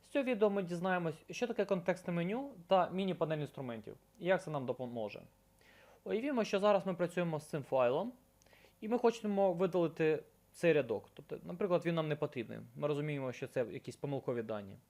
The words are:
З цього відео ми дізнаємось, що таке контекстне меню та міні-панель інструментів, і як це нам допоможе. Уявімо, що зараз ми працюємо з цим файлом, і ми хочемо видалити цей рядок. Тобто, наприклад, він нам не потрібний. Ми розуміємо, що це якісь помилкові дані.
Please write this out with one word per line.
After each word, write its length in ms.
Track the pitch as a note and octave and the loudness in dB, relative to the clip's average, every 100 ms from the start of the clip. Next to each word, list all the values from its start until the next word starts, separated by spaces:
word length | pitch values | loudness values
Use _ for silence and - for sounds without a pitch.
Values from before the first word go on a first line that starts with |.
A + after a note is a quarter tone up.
З 40 | - | -2
цього 160 | C#4+ | -2
відео 260 | B3+ A#3 G#3+ | 0 2 2
ми 120 | G3+ | 2
дізнаємось, 600 | F3+ F3 F#3+ F3+ E3 D#3 - | -2 -2 0 0 0 -4 -10
що 160 | E3 A#3+ | -6 -4
таке 180 | A3+ | -2
контекстне 480 | G3+ F#3+ F3 F3+ - | 0 0 0 -2 -2
меню 380 | E3+ E3+ A3+ C#4 A#3 - | -2 0 -2 -6 -12 2
та 240 | F#3+ E3+ | 4 4
міні-панель 480 | F3+ F#3+ E3+ D#3+ D#3 | 0 -2 0 0 0
інструментів, 580 | C#3+ - C3 A2+ G#2+ - _ _ | -2 -6 -8 -8 -12 -18 _ _
і 60 | |
як 180 | F3 F#3 | 0 0
це 80 | - | 0
нам 160 | D3+ B2+ | -4 -4
допоможе. 560 | B2 B2+ A#2+ G#2+ - - _ _ _ - - - - | -4 -4 -6 -6 -8 -18 _ _ _ -20 -20 -20 -16
Уявімо, 400 | - G3 C#4 C4 | -4 -2 0 0
що 160 | G#3 G3+ | 2 4
зараз 260 | G#3 G3+ F#3+ | 6 4 2
ми 80 | |
працюємо 460 | F3 F3 F3+ F3 D#3 | -2 0 0 0 -2
з 60 | - | -4
цим 160 | D#3+ | -6
файлом, 500 | C3 C3 B2 C#3 A3 - _ _ _ - - _ | 0 4 4 4 -2 -8 _ _ _ -20 -20 _
і 80 | A3 | -2
ми 100 | A#3+ | 2
хочемо 540 | A#3 A#3 G#3+ G3+ G3 | 2 2 -2 2 2
видалити 720 | E3+ F#3+ F3+ E3 D#3 D#3 D3+ - _ _ | 4 2 2 0 2 2 2 -4 _ _
цей 180 | - E3+ | 0 4
рядок. 380 | D3+ A#2+ G#2 - | 4 2 -2 -4
Тобто, 240 | - - - | -20 -12 -12
наприклад, 440 | - F3 G#3 F3 E3+ | -10 -4 2 2 2
він 80 | |
нам 140 | E3 D#3 | 0 0
не 80 | D3 | -2
потрібний. 420 | D3 B2+ A2+ A2+ A2+ C#3 | -2 -4 -8 -8 -12 -4
Ми 120 | D3 | -2
розуміємо, 440 | C#3+ D3+ C#3+ C3 | 0 -2 -4 -4
що 160 | A#2+ C3 | -6 -4
це 180 | - A#2 | -2 -2
якісь 260 | F2 - - | -4 -10 -8
помилкові 460 | C#3+ C#3 C3+ A#2+ | -4 -4 -2 -2
дані. 340 | A2+ G#2+ G2 G#2 | -2 -6 -8 -16